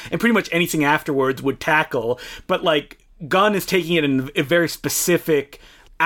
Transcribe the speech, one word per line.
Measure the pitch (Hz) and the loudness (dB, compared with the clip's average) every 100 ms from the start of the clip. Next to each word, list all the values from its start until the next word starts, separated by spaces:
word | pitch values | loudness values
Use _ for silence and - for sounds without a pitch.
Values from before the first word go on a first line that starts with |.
| - | -8
and | 170 | -2
pretty | 226 | 2
much | 220 175 | 2 0
anything | 170 170 160 | -2 0 0
afterwards | 143 151 - 135 131 131 | 2 0 0 0 0 0
would | 135 127 | -4 -4
tackle. | - 156 156 131 113 123 - - - | 0 0 0 -2 -2 -4 -8 -14 -4
But, | 180 | -2
like, | 175 151 - - _ - 147 | 0 0 -2 -12 _ -18 -2
Gunn | 185 208 | 2 2
is | 202 - | 0 0
taking | 190 165 170 | -2 0 0
it | |
in | 143 135 131 175 | 2 0 -2 -4
a | |
very | 139 170 160 | 2 2 2
specific | - 139 - - 170 - 147 135 - - - - - | -2 -6 -2 0 0 2 0 -2 -10 -20 -20 -16 0